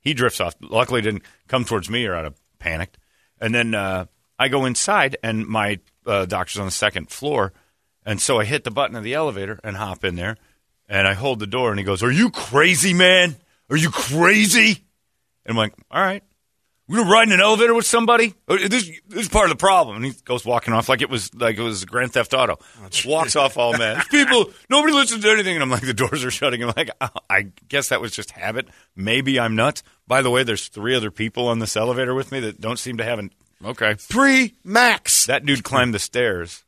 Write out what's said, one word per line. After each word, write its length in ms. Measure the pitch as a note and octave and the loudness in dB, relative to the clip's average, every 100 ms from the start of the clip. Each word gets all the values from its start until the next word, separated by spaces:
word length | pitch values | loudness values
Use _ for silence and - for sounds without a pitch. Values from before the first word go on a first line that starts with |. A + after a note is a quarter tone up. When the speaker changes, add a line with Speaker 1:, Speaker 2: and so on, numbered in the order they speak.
Speaker 1:
He 140 | C#3 | -4
drifts 260 | C#3+ B2 - | -2 -2 -2
off. 140 | F2 - | -6 -6
Luckily, 400 | - A2 A#2+ B2 | -6 -2 0 0
didn't 220 | G#2+ G#2 - _ _ | -2 -4 -10 _ _
come 160 | C3 | -4
towards 260 | A2+ A2 F2+ | -2 -4 -4
me 140 | A#2 A2+ | -6 -4
or 80 | |
I'd 100 | F2 | -6
have 140 | D#2 D2 _ _ | -8 -12 _ _
panicked. 380 | E2+ D#2+ F2+ _ _ _ _ _ | -6 -6 -8 _ _ _ _ _
And 140 | A2+ | -4
then, 200 | A#2 A#2 | -2 -2
uh, 300 | A2 G2 F#2 F#2 _ _ _ | -2 -2 -4 -8 _ _ _
I 100 | C3 | -2
go 180 | C#3 C3 | 0 -2
inside, 500 | A#2+ - G3+ C#3 - | -2 0 0 0 -2
and 240 | A2+ A2 A2 | -4 -4 -2
my, 340 | A2 G2+ G2+ _ _ - | -2 -2 -4 _ _ -2
uh, 200 | G2+ F#2+ | -2 0
doctor's 320 | G2 F#2 G#2 | -4 -4 -6
on 60 | G2 | -6
the 40 | |
second 400 | - G#2 F#2+ D2+ | -2 -2 -2 -10
floor. 420 | - C#3 C#3+ G2 - _ _ _ _ | -10 -4 -2 -2 -4 _ _ _ _
And 160 | - G#2 | -8 -4
so 180 | - B2 | 0 0
I 60 | |
hit 180 | G#2 D3 | 0 -4
the 60 | B2+ | -4
button 240 | A2 C#3 A#2 | -4 -4 -4
of 60 | |
the 100 | G#2+ | -6
elevator 440 | C#3+ D#3 G2+ G2 G#2+ | -4 -4 -6 -10 -10
and 120 | A2 G2 | -10 -8
hop 280 | G#2 F#2 | -8 -6
in 100 | F#2+ F2 | -6 -4
there. 200 | F2+ A2 _ _ _ _ _ | -6 -8 _ _ _ _ _
And 200 | G2+ G2 | 0 0
I 60 | |
hold 260 | G2 C3+ A#2+ | 0 -2 -4
the 60 | G#2 | -4
door, 220 | B2+ B2 | -2 -2
and 80 | G2+ | -2
he 40 | |
goes, 180 | G2 F#2+ | -2 -2
"Are 80 | A#2 | 0
you 180 | C#3+ A#3 | 2 2
crazy, 640 | - - C3 E3+ E3+ F#3+ | 0 -2 2 4 4 2
man? 420 | F3 F3+ F#3 F3+ C3+ _ _ _ | 4 6 6 4 -2 _ _ _
Are 80 | D3+ | 0
you 140 | D#3 | 0
crazy?" 960 | - - D3 E3+ G#3+ G#3+ A#3+ A3 G3 _ _ _ _ _ _ | -2 -4 2 4 6 4 4 4 2 _ _ _ _ _ _
And 60 | - | -4
I'm 40 | A2+ | 0
like, 160 | G#2+ - _ | 0 -4 _
"All 100 | D3 | -2
right. 200 | F#3+ G3 _ _ _ _ _ _ _ | -2 -2 _ _ _ _ _ _ _
We're 100 | G3+ | -2
gonna 120 | G#3 | 4
ride 160 | G#3+ A3+ | 6 6
in 60 | |
an 80 | F#3 | 6
elevator 340 | G#3 G#3+ A#3 | 4 6 4
with 100 | A#3 | 4
somebody? 500 | - A#3 A3+ A#3 A3+ - - | 2 2 4 4 2 -2 -2
Uh, 120 | F#3+ F#3+ | 0 2
this, 200 | B3 F3+ D#3+ _ | -2 -2 -10 _
this 140 | - | -8
is 60 | - | 0
part 180 | G3+ F#3+ | 2 2
of 40 | |
the 100 | D3 | 4
problem." 360 | G3 F#3+ C#3+ G#2 | 4 4 2 -2
And 80 | |
he 80 | B2+ A#2+ | -8 -8
goes 200 | - B2 | -6 -6
walking 280 | A2+ A#2+ - | 0 -2 0
off 160 | A2+ A2+ | -2 2
like 140 | C3 | 0
it 80 | B2+ | 0
was, 240 | B2 F#2+ | -4 -8
like 240 | - A#2+ G#2+ | -2 -2 -2
it 40 | |
was 220 | A#2 G#2 | -4 -6
Grand 280 | F#2 A#2+ B2+ | -6 -4 -2
Theft 200 | B2+ A2 | -2 0
Auto. 280 | C3 B2 E2 - - | 0 0 -2 -8 -20
Speaker 2:
Oh, 40 | G2 | -8
jeez. 160 | - A#2+ | -6 -2
Speaker 1:
Walks 240 | D#3 D3+ | -2 0
off 220 | D3+ C3+ - | 2 0 2
all 140 | A#2+ A#2+ | 0 2
mad. 280 | A2+ A#2 - | -2 -2 0
Speaker 2:
<laughs> 40 | |
Speaker 1:
"People, 400 | D4 C#4+ B3+ G3+ - _ | 2 4 4 2 -4 _
nobody 220 | C#4 D4+ | 2 4
listens 320 | D4 C#4 A3+ | 2 0 0
to 60 | G#3 | 2
anything." 240 | G#3+ F#3 E3+ | 2 2 -2
And 80 | |
I'm 60 | C3+ | -2
like, 120 | B2 | -2
the 100 | C3 | -2
doors 320 | A2 B2+ D3+ | -2 -2 -2
are 60 | B2+ | -6
shutting. 320 | - C#3+ B2 | -2 -2 -2
I'm 100 | A#2+ A2+ | -4 -4
like, 140 | D#3+ - | -6 -4
"Oh, 80 | C3 - _ | -8 -8 _
I 200 | G2 G2+ - _ | -2 -2 -12 _
guess 220 | C#3+ C3+ | -4 -2
that 120 | A#2 | -4
was 120 | G#2+ | -4
just 180 | - G#2 | -10 -12
habit. 380 | - F#2 A2+ - _ _ | -10 -8 -8 -10 _ _
Maybe 460 | - G2 A#2+ C3+ C3 | -8 -2 0 0 0
I'm 160 | A2+ A2 | 0 2
nuts. 260 | B2 - - _ _ | 0 -2 -14 _ _
By 160 | B2+ | 0
the 80 | B2+ | 2
way, 140 | B2 | 2
there's 240 | B2+ G#2+ - | 0 -2 -6
three 260 | - G#2+ | -8 -2
other 160 | B2+ G#2+ | -2 -2
people 380 | - A2 A2+ B2 | -6 -6 -2 -2
on 100 | A#2 | -2
this 180 | A2 - | -2 -2
elevator 380 | A2+ B2 B2+ | -2 -2 -2
with 160 | B2+ C3+ | -4 -6
me 80 | C3+ | -8
that 220 | A2+ G#2 | -8 -8
don't 180 | A2 A#2+ | -8 -8
seem 200 | - A#2 | -8 -8
to 60 | |
have 140 | A2+ A#2 | -6 -6
an," 140 | G2 _ _ _ | -8 _ _ _
okay. 300 | G2 B2+ A2 G#2 | -14 -2 -2 -2
Speaker 3:
Three 560 | - A3 C#4 C4 B3 _ | -4 2 4 4 2 _
max. 640 | - G#3+ B3 G#3+ - - - | -2 2 4 2 0 0 2
Speaker 1:
That 180 | C3+ | 0
dude 200 | C#3+ C3+ | 0 -2
climbed 280 | G2+ C3 B2 | 0 2 2
the 60 | G#2+ | 0
stairs 640 | - B2 A#2+ F#2 E2 - | -4 0 0 0 -6 -12